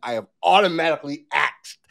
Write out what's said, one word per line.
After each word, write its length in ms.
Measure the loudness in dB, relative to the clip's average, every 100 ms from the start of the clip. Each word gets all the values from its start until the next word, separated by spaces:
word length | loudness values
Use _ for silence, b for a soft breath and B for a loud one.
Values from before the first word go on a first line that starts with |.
I 80 | -8
have 160 | -8 -8 _
automatically 840 | 2 4 4 0 -2 -2 -6 -12 _
axed 460 | -2 -2 -4 -18 -20 _